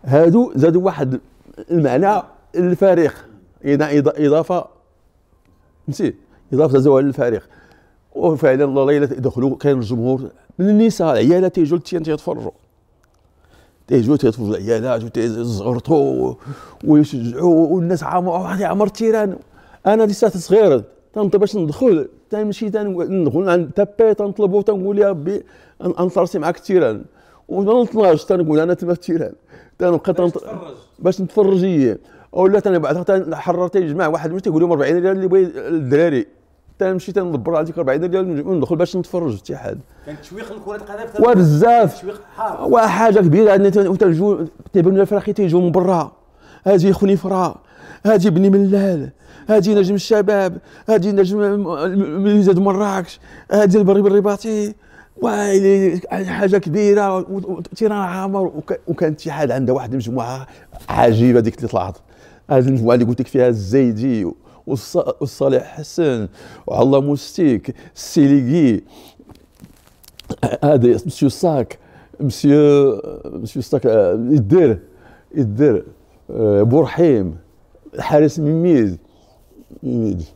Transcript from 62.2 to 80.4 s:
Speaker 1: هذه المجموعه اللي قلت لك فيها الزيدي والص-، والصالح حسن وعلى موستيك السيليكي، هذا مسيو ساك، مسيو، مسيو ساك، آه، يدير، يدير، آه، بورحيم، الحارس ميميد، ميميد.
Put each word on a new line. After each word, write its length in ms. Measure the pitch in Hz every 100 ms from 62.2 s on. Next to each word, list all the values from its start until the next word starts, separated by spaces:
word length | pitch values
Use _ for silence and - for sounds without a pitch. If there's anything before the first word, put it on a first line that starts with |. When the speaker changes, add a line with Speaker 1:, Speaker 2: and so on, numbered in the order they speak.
| - _ -
Speaker 1:
هذه 180 | 135 127
المجموعه 280 | 135 110 123
اللي 100 | 117
قلت 160 | 120
لك 60 | 123
فيها 200 | 127 123
الزيدي 760 | 117 95 127 127 110 131 113 85 - _ - -
والص-، 520 | 131 - 175 - -
والصالح 420 | 139 - 139 131
حسن 640 | - - 151 - 160 120 101 - - - -
وعلى 340 | 101 135 135
موستيك 720 | 143 143 - - 160 110 - - - -
السيليكي، 880 | - - 139 143 123 165 139 104 - - - _ - - _ _ - _ _ _ - _ - - - 123
هذا 300 | 143 151 120 110 147
مسيو 240 | - 143
ساك، 500 | - 180 147 113 - _ - _ -
مسيو، 840 | 143 - 143 147 147 143 139 110 - - -
مسيو 360 | 80 110 135
ساك، 240 | 117 139 127
آه، 280 | 110 95
يدير، 640 | 98 117 147 101 175 156 101 - - - - _ -
يدير، 500 | 117 107 147 107 - - _ _ -
آه، 320 | 113 110 101
بورحيم، 720 | 113 139 139 - 170 120 92 82 _ _ _ _ -
الحارس 460 | - - 151 151 165
ميميد، 580 | 151 160 175 151 107 85 _ _ _ _ _ _ _ -
ميميد. 400 | 135 123 110 92 80 _